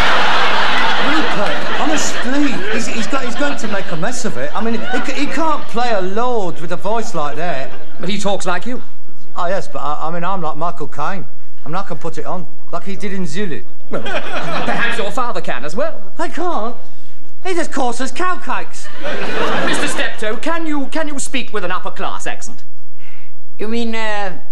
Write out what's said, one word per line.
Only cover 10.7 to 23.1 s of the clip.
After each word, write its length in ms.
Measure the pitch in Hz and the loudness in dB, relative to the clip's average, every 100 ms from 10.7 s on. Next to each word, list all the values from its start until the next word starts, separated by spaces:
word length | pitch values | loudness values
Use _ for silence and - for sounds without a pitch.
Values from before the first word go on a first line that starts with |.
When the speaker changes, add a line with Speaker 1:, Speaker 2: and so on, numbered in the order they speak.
| 175 147 | 0 0
Speaker 1:
Caine. 360 | - 156 190 - - - - | 0 0 0 0 0 0 0
I 40 | - | 0
mean, 80 | 175 | 0
I 60 | |
can 140 | 202 165 | 0 0
put 200 | 165 156 | 0 0
it 60 | |
on, 220 | 139 175 165 - - | 0 0 0 0 0
like 120 | 170 | 0
he 100 | 196 190 | 0 0
did 160 | 196 | 0
in 140 | 190 175 | 0 0
Zulu. 380 | 151 208 143 - - - | 0 0 0 0 0 0
Speaker 2:
Well, 120 | 208 | 0
perhaps 960 | - 175 - - - - - 196 233 226 | 0 0 0 0 0 0 0 0 0 0
your 120 | 202 | 0
father 300 | 208 240 196 | 0 0 0
can 240 | 165 131 | 0 0
as 100 | 139 | 0
well. 260 | 220 320 - - - | 0 0 0 0 0
Speaker 1:
I 100 | 330 | 0
can't. 480 | - 349 294 220 262 - - - - - - | 0 0 0 0 0 0 0 0 0 0 0
He 100 | 359 | 0
just 180 | 349 285 | 0 0
coarses 400 | - 254 240 262 | 0 0 0 0
cow 240 | - 359 349 | 0 0 0
cakes. 500 | - 214 - - - - 196 - - 220 226 226 - | 0 0 0 0 0 0 0 0 0 0 0 0 0
Speaker 2:
Mister 220 | - 294 | 0 0
Steptoe, 480 | - 302 - 214 233 | 0 0 0 0 0
can 300 | - 330 320 | 0 0 0
you, 200 | 302 262 | 0 0
can 220 | 302 302 | 0 0
you 100 | 277 | 0
speak 340 | - 262 - | 0 0 0
with 120 | 208 | 0
an 60 | 180 | 0
upper-class 560 | 180 180 - 160 - 156 | 0 0 0 0 0 0
accent? 380 | 117 - - - - - - - | 0 0 0 0 0 0 0 0